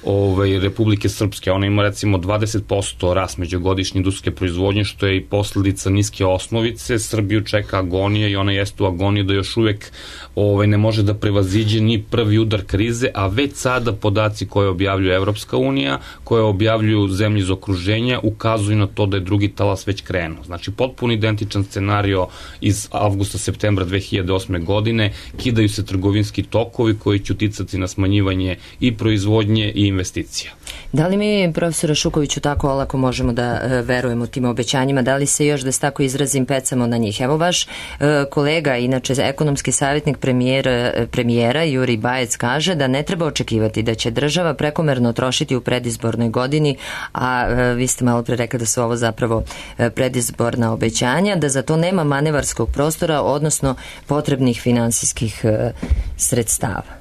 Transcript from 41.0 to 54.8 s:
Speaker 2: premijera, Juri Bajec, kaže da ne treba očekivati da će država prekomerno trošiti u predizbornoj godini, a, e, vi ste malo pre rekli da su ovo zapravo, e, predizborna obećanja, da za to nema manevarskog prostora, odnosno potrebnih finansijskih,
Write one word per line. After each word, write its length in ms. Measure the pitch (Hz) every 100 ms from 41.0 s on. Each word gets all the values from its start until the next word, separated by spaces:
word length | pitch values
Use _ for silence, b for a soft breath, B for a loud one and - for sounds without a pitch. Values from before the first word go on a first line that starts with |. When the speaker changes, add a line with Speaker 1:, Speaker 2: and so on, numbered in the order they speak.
| 117
Speaker 2:
premijera, 520 | - 123 117 117 135
Juri 340 | 165 131 123 113
Bajec, 380 | 120 127 117 -
kaže 380 | 120 139 160 170
da 120 | 135
ne 160 | 135
treba 220 | 151 185 160
očekivati 580 | 143 120 113 107 113
da 120 | 113 110
će 160 | 123
država 420 | 117 143 151 170
prekomerno 600 | 131 151 147 156 131 120
trošiti 420 | 113 127 123 135 127
u 60 |
predizbornoj 680 | - 123 123 113 117 113 117
godini, 480 | 117 127 151 151 131 B B B
a, 340 | - 127 127 104
e, 240 | 120 123
vi 140 | 120 127
ste 180 | - 127
malo 180 | 120
pre 120 | 120 120
rekli 240 | 117 123
da 60 | 113
su 160 | -
ovo 140 | 117 117
zapravo, 480 | 117 113 120 113 - B B B
e, 120 | 120
predizborna 840 | - 127 127 120 - 117 120 117
obećanja, 600 | 113 113 113 123 139 202 190
da 140 | 147
za 120 | 135
to 160 | - 160
nema 260 | 175 190
manevarskog 680 | 151 139 151 147 131 - 117
prostora, 520 | - 147 156 170 147
odnosno 540 | 104 143 156 - 139 127 B B -
potrebnih 540 | 143 143 139 131 117
finansijskih, 800 | - 120